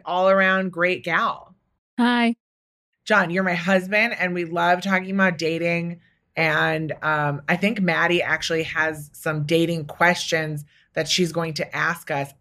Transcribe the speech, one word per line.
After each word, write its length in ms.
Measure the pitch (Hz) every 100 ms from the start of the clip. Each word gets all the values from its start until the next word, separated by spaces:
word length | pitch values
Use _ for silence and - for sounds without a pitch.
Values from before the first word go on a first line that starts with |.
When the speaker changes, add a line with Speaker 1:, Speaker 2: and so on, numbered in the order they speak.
Speaker 1:
all-around 680 | - 180 185 190 190 190 190
great 320 | 170 180 180
gal. 500 | 170 170 226 - - _ _ _ _ -
Speaker 2:
Hi. 360 | 240 240 233 233 _ _ _ _ _ _
Speaker 1:
John, 260 | - 208 170
you're 140 | 180
my 100 | 185
husband, 640 | 175 170 190 185 208 233 190
and 140 | 180
we 140 | 180 170
love 340 | 170 170 180
talking 300 | 196 185 190
about 260 | 196 190 175
dating. 640 | 160 165 170 170 170 170 _ _ _
And, 580 | - 160 156 160 156 156 -
um, 400 | 156 151 147 143 -
I 60 |
think 260 | 175 202 226
Maddie 420 | 175 160 170 175
actually 420 | 127 160 - 165
has 460 | 160 160 156 156 147
some 320 | - 165 156
dating 400 | 147 165 165 165
questions 800 | 147 - 175 175 - 165 156 147 147 _ _
that 120 | 160 151
she's 240 | - 170
going 240 | 160 165
to 220 | 156 - 151
ask 340 | 156 170 -
us, 220 | 143 139 -